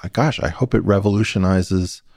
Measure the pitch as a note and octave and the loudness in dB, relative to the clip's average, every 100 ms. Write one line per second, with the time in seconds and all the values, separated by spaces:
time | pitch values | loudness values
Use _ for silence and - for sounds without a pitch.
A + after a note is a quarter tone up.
0 | G2+ - D3+ - - - C3 A2 G2+ G2+ | -8 0 0 0 -4 -2 0 0 2 2
1 | G2+ G2+ A2 G2 F#2 F#2+ F2+ F#2 F2+ - | 2 0 0 0 2 2 0 -2 -2 -8
2 | _ | _